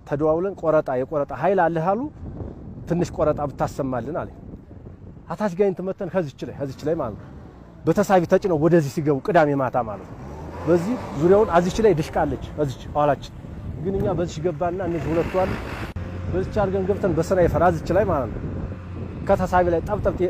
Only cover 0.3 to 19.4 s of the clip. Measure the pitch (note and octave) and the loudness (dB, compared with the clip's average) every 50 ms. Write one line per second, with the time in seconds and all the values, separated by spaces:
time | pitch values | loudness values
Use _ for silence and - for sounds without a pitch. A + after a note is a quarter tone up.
0.3 | D#3 E3+ F#3 G3+ F3+ - - D#3+ D#3 D#3 D3+ D3 C3+ B2+ C3 C3 D#3+ D3 C#3 C#3 | 2 2 0 -4 -4 -2 0 4 4 4 4 2 0 -2 -2 0 -2 -2 -2 -2
1.3 | C#3 A#2+ D3 F3+ G3+ F#3 E3+ E3 E3+ E3 D#3+ F#3 G3+ A3+ C#4 D4+ - - - - | -4 0 2 4 4 4 4 4 2 0 0 0 0 0 -2 -6 -8 -12 -12 -12
2.3 | - - - - - - - - - - - - E3+ F3 E3+ - - - D#3+ D3+ | -10 -10 -10 -12 -12 -14 -14 -16 -14 -10 -4 -2 0 0 0 -2 0 0 2 2
3.3 | D3 B2+ D3 C#3+ B2+ - D#3 - - - C#3+ C3 B2+ B2 A2+ B2+ E3 E3 A#2 G2+ | 2 0 -2 -6 -4 -4 -4 -4 -2 -4 -4 -2 -2 -4 -4 -4 -6 -6 -6 -8
4.3 | - - - - - - - - - - - - - - - - - - - - | -10 -16 -16 -16 -16 -18 -18 -20 -20 -18 -18 -18 -18 -18 -18 -18 -18 -16 -12 -10
5.3 | E3 - G#3+ G#3 E3+ E3+ G#3 G3 F3+ - F3 F#3 F#3 - G3+ E3 - F#3+ E3+ C#3 | -6 -4 -2 -2 2 2 2 2 2 -2 -4 -6 -6 -6 -6 -2 -2 -2 -2 -2
6.3 | - - E3 - C3+ C#3+ C#3 C#3 B2+ - - D3 E3 E3 C#3 A2+ G2+ - - - | -6 -10 -10 -10 -8 -8 -8 -8 -8 -6 -2 -2 -2 0 -2 -6 -6 -10 -14 -16
7.3 | - - - - - - - - - - - D#3+ E3 G#3 G3 - G3+ F#3 E3 - | -16 -18 -18 -18 -20 -20 -20 -20 -12 -4 0 2 2 2 4 6 6 4 6 6
8.3 | F#3 G3 - G3 E3+ D3 D3+ E3+ E3 E3+ D3 C#3 - F3+ D3 D3 D3 C3+ - - | 4 4 4 2 2 4 4 6 6 6 4 4 -2 -2 2 2 2 2 2 4
9.3 | C#3+ F3 D#3 D3 C#3+ C#3 C3+ A#2+ - C3+ A2+ A2 G2+ F#2+ F#2 - - - - - | 4 6 6 6 4 2 0 0 0 0 -2 -2 -6 -10 -12 -14 -14 -14 -14 -14
10.3 | - - - - - - - D3 E3+ F3 E3+ G#3 B3+ A3 - - - C#3 D#3 F3 | -12 -12 -12 -12 -12 -4 2 2 2 4 2 0 -4 -4 -6 -6 -4 2 4 6
11.3 | G3 G3+ A3+ G3 E3+ F3 F3 F#3 - - A3 A3 F3 D3 D3+ - - F#3+ E3 D3 | 6 6 6 6 4 4 4 4 0 4 4 4 4 4 0 -2 0 0 0 0
12.3 | C3 A#2 - - - - D3+ C#3 A#2+ - - - - D3 D3 D3 C#3 - - - | -2 -4 -6 -8 -4 -4 -2 -4 -4 -8 -10 -6 0 2 2 2 2 0 -2 -14
13.3 | - - - - - - - - - - D3+ F#3+ F#3+ F#3+ G3 G#3 F#3 D#3 F3 E3 | -14 -14 -14 -14 -14 -12 -10 -10 -8 -6 -4 -4 -2 -2 -2 0 0 -2 -4 -4
14.3 | - D#3 D3+ F3+ D#3+ C#3+ F3 F3 F3 F#3+ F#3+ E3 E3+ D#3+ C3+ C#3+ D#3+ E3+ D#3 - | -4 -4 -4 -4 -2 -2 -2 -2 -2 -2 -4 -4 -4 -4 -2 -2 0 0 0 0
15.3 | - F#3 F#3 F#3+ - - - - - - - - - - - - - - - - | 0 0 0 0 -2 -6 -6 -8 -8 -8 -8 -8 -8 -8 -8 -8 -8 -8 -6 -4
16.3 | - F3+ F#3+ - - G#3+ G3+ F#3 F#3 G3 F#3 F3+ G3+ F#3 - G3 D#3+ D#3 D#3+ - | -2 -2 -2 -2 0 0 0 2 0 0 0 0 0 0 0 0 2 2 2 2
17.3 | G3+ F#3 F3 D#3 - D3+ E3 F3+ E3+ D#3 - - E3+ F#3 A3 G3+ E3+ C#3+ B2 G#2 | 4 4 4 4 4 4 4 4 4 2 0 0 2 2 2 2 2 0 -2 -4
18.3 | - - - - - - - - - - - - - - - - - - - - | -6 -8 -8 -8 -6 -6 -8 -8 -8 -10 -12 -12 -10 -10 -10 -10 -10 -6 0 2
19.3 | G3 G3 | 2 2